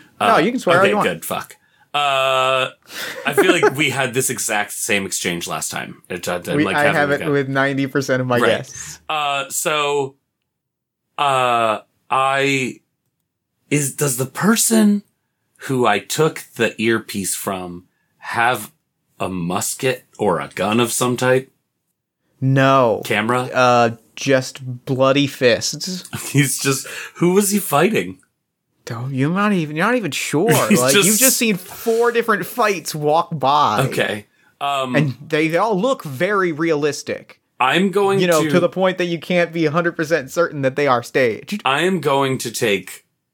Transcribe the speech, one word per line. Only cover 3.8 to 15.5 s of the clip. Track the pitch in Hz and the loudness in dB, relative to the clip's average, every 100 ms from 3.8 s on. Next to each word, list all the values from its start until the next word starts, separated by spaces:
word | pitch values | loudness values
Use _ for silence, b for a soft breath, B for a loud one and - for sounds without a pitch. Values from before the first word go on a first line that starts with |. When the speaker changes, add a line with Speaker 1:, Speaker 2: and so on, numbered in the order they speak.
| 151 | -2
Speaker 1:
had | 131 127 | 0 -2
this | 120 127 | -2 -2
exact | 123 - 107 104 | -2 -2 -2 -4
same | - - 101 95 | -6 -2 -2 -2
exchange | - 98 87 87 | -4 -4 -4 -6
last | 80 - | -6 -6
time. | - 64 - - | -8 -10 -14 -12
It, | 90 - | -8 -6
uh, | 90 87 | -6 -4
Speaker 2:
We, | 139 151 | -2 0
Speaker 1:
like, | 147 | 2
Speaker 2:
I | |
Speaker 1:
having | 147 156 | 2 2
Speaker 2:
have | 143 | 0
it | 143 | -2
Speaker 1:
again. | 156 | -2
Speaker 2:
with | 143 135 | -2 -2
ninety | 135 135 135 139 | -2 -2 -2 -2
percent | 147 135 127 | -2 0 0
of | 127 | 0
my | 123 | 2
Speaker 1:
Right. | 113 107 | 2 0
Speaker 2:
guests. | 135 - - - - | -4 -14 -16 -14 -8
Speaker 1:
Uh, | 156 147 139 135 | -4 -2 -4 -4
so, | - 170 151 143 143 135 - _ _ _ _ _ _ _ _ _ - | -4 -2 0 0 0 -4 -8 _ _ _ _ _ _ _ _ _ -4
uh, | 143 131 127 120 113 107 - _ - | 0 2 2 2 2 0 -6 _ -4
I, | 131 135 135 139 135 123 - _ _ _ _ _ _ _ _ - | 0 2 2 0 0 -2 -8 _ _ _ _ _ _ _ _ -4
is, | 147 135 - | -2 -2 -2
does | 147 123 | -2 -2
the | 131 | -6
person | - 175 226 - 220 208 202 - _ _ _ _ | -2 0 2 2 4 4 2 -2 _ _ _ _